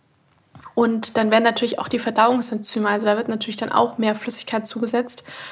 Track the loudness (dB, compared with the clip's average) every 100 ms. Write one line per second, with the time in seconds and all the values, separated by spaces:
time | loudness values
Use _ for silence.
0 | _ _ _ _ _ -20 -6 0 2 2
1 | -2 0 4 4 4 2 -2 -2 -4 -2
2 | 0 4 4 4 0 -4 -4 -2 0 2
3 | 2 0 0 -4 -6 -6 0 2 2 2
4 | 0 0 -4 -6 -4 -4 -4 -4 -2 0
5 | -2 -8 -14 -16 -16